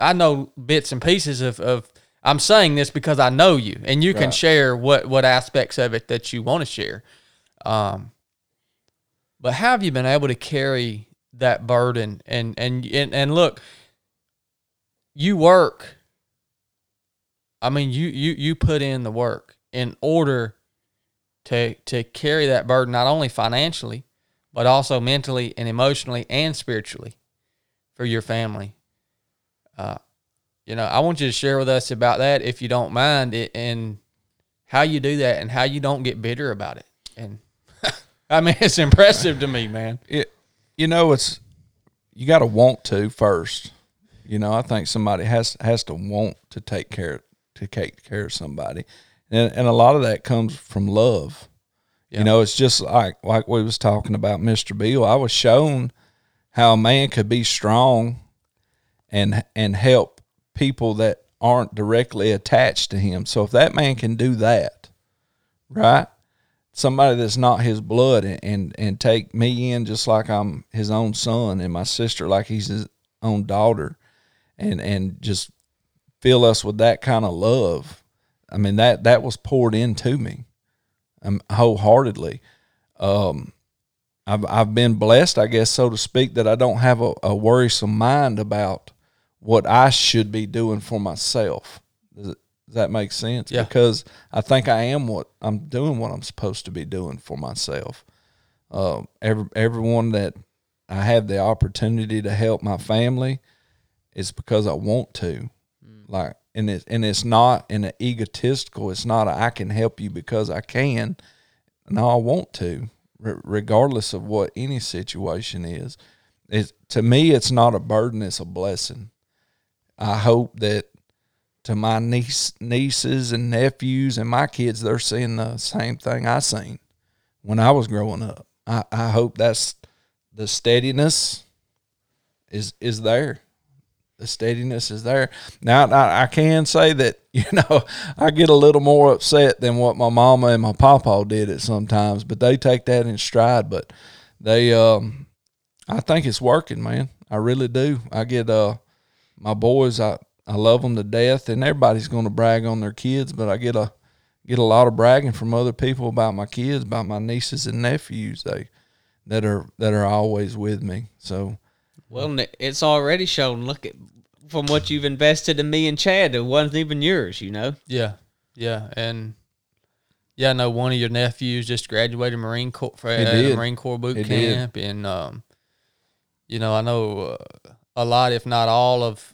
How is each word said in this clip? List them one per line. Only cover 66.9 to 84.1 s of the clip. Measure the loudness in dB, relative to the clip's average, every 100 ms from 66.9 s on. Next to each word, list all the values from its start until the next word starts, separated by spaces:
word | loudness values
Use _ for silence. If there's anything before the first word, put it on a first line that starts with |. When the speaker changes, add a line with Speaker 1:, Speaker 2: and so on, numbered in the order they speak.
| 4 4 4
Speaker 2:
that's | 0 0
not | 2 2
his | 0 -2
blood | -2 2 4 4
and, | 2 -4
and, | -6 -4 -6 -4
and | -4 -2
take | 0 0 0
me | -2 -2 0 -2
in | -4
just | -4 -4 0
like | 0 0
I'm | -2 -4 -6 -8
his | -6 -2
own | 0 -2
son | -2 -2 -2 -2 -2
and | -4
my | -4
sister | -6 -4 -4 -4 -2
like | 0 -2
he's | -6 -6
his | -6 -8 _ _ _
own | -4 -2
daughter | -2 0 2 0 -4 -12 _ _ _ _ _ -10
and, | -6 -4
and | -4 -4 -4 -6
just | -6 -6 -6 _ _ _ _ _ _ _
fill | 2 6
us | 6 4
with | 0 0
that | 2 2
kind | 0 0
of | -2
love. | -2 0 2 0 -2 -8 -18 _ _ _ _ _
I | -4
mean, | 0 4
that, | 4 4
that | 4 4
was | 2 -8
poured | -2 2 2
into | 2 0 -2 -2 -2
me, | -4 -12 -18 _ _ _ _ _ _ _
um, | -6 -6 -2
wholeheartedly. | 2 2 4 6 6 4 -2 -8 -10 _ _ _ _ _ -4
Um, | 0 2 0 -4 -8 -18 _ _ _ _ _